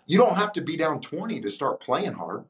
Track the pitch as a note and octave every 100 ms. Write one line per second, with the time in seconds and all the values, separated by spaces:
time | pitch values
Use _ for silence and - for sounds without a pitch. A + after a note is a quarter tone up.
0 | - F#3+ A#3+ F3+ G#3 E3+ B2+ D3+ D#3 C3
1 | - E3 A3+ - G#2 - C3+ - - C#3
2 | G3+ - E2+ G2+